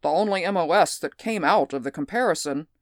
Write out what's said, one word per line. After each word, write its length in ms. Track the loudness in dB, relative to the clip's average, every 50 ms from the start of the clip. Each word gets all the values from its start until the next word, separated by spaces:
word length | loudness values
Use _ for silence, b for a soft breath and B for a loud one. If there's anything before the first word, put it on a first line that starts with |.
The 60 | -2 0
only 360 | 0 0 0 0 0 0 0
M 120 | 0 0
O 160 | 0 0 2
S 260 | 4 4 4 4 2 -8
that 200 | -8 -10 -10 _
came 260 | -8 -6 -4 -2 2
out 280 | 2 4 2 2 0
of 120 | -4 -6 -6
the 60 | -6
comparison 760 | -6 -8 -8 -4 -2 0 0 0 0 -2 -4 -6 -6 -6 -8 _ _ _